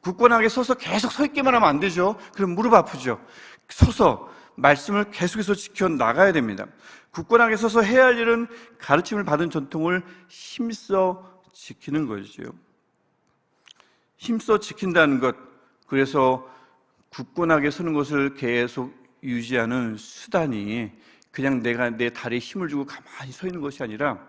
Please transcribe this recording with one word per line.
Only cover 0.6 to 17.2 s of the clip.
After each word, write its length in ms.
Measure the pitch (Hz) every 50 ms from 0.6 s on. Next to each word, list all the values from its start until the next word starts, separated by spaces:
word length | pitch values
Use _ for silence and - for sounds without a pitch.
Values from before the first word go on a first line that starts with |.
| 247 - 254
계속 360 | 254 - 160 180 214 - 233
서 140 | - - 294
있기만 280 | 285 285 285 269 269 247
하면 120 | 233 214
안 140 | 160 139 147
되죠. 360 | 185 196 165 180 180 196 214 - - - -
그럼 180 | - 196 180
무릎 220 | 175 180 220 247 233
아프죠. 440 | 190 160 - - 135 127 127 113 - - - - - - - - _ _
서서 640 | - - - - 247 226 - 220 160 113 - - - - - - _ _
말씀을 560 | - 127 139 147 139 - - 202 202 208 208
계속해서 420 | 202 - 175 175 - 208 202 185 202
지켜나가야 760 | - - - _ - 185 185 165 135 120 113 120 147 190 202
됩니다. 340 | 175 156 123 110 101 95 101 - - _ - - - - _ _
굳건하게 460 | _ - - _ 226 233 233 226 220
서서 240 | 196 226 226 202 233
해야 240 | 220 196 240 262 262
할 120 | 254 247
일은 300 | 233 233 233 233 233 240 233 - - - - -
가르침을 480 | _ - - 143 160 - - 226 208 196
받은 240 | 160 147 151 170 165
전통을 540 | - 160 139 139 - 160 160 170 180 185 180 - - - _ _
힘써 1120 | - - - - - - 240 233 226 - - - 196 190 190 185 180 180 - - _ _ _ _
지키는 560 | _ - - - - _ - - 139 156 151
거죠. 360 | 123 107 101 98 101 - - 123 123 - - _ _ _ _ _ _ _ _ _ _ _ _ _ _ _ _ _ _ _ _ _ - - _ _ _ _ _ _ _ _
힘써 440 | _ - - 233 226 - - 214 208
지킨다는 600 | 208 - - - 208 185 170 175 160 147 139 127
것, 160 | 131 127 127 - - - _ _ _ _ _ _ _
그래서 600 | _ 139 135 135 135 135 143 131 131 131 127 131 - - - _ _ _ _ _ _ _ _ _ _
굳건하게 640 | - -